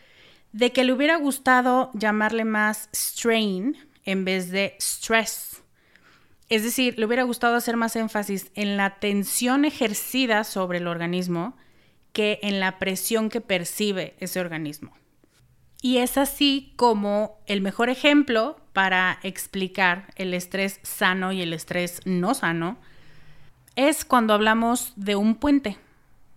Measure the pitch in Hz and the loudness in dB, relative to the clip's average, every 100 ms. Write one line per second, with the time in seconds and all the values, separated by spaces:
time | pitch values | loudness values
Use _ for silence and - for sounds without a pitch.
0 | _ - - - _ 214 240 254 254 254 | _ -20 -20 -20 _ 0 0 4 2 4
1 | 294 330 285 269 262 254 254 254 262 208 | 2 2 0 0 2 4 4 2 0 -2
2 | 214 214 214 226 220 214 214 214 - - | 0 2 2 0 0 0 0 -2 -6 -6
3 | - - 233 226 214 185 233 311 - _ | -6 -2 0 2 2 0 -4 -6 -10 _
4 | - 190 185 190 175 190 196 - - - | -4 -2 0 -2 -2 -2 -4 -4 -6 -6
5 | - 226 208 - - - _ _ _ _ | 0 0 0 -6 -12 -18 _ _ _ _
6 | _ _ _ _ - 226 226 247 247 240 | _ _ _ _ -2 0 0 0 0 0
7 | 214 240 254 233 240 240 240 233 226 226 | 0 2 0 2 2 2 2 0 0 0
8 | 220 214 202 196 - - 202 202 196 196 | -2 -2 -2 -4 -6 -4 -2 0 0 0
9 | 208 202 185 - 247 277 294 - 226 202 | -2 0 0 0 2 2 2 2 -2 -2
10 | - 254 247 214 220 196 180 175 175 170 | -4 0 2 2 0 -2 -2 -2 -2 -2
11 | 170 180 180 170 202 - _ _ _ _ | -2 -2 -2 -2 -4 -10 _ _ _ _
12 | _ - 208 208 202 196 190 185 196 190 | _ -2 -2 -2 -2 -2 -2 -2 -4 -4
13 | - 220 220 233 226 185 170 - 208 190 | -2 0 0 -4 -2 -2 -2 -2 -2 -2
14 | 156 - 185 185 175 160 156 147 160 _ | -6 -10 -8 -6 -4 -4 -6 -10 -16 _
15 | _ _ _ _ _ _ _ - 247 254 | _ _ _ _ _ _ _ -6 0 2
16 | 247 269 277 - 285 277 269 - 240 208 | 2 0 0 2 2 2 -4 0 2 2
17 | 202 208 214 - - 202 196 196 240 254 | 0 0 -2 -6 -6 -2 -2 0 0 2
18 | 277 294 277 226 254 - - 196 190 185 | 4 6 4 2 0 -4 -6 0 2 2
19 | 185 - 196 180 - 196 185 196 185 180 | 2 0 -6 -8 -8 -6 -4 2 2 2
20 | - - 190 180 180 190 196 - - - | -4 -8 -4 -4 -4 -4 -4 -4 -10 0
21 | 196 190 185 190 170 165 - 180 175 175 | 2 2 -2 -2 -4 -6 -6 -4 -4 -6
22 | 190 180 180 269 170 165 170 240 - - | -4 0 0 0 -2 -2 -4 -6 -14 -20
23 | - - - - - - _ - 277 294 | -20 -20 -20 -20 -20 -20 _ 0 2 2
24 | - 247 220 208 214 226 233 247 - - | 2 2 4 4 4 2 2 0 -4 -6
25 | 202 202 214 226 294 285 226 - - _ | -2 2 2 2 2 2 0 -8 -14 _
26 | _ - - | _ -20 -20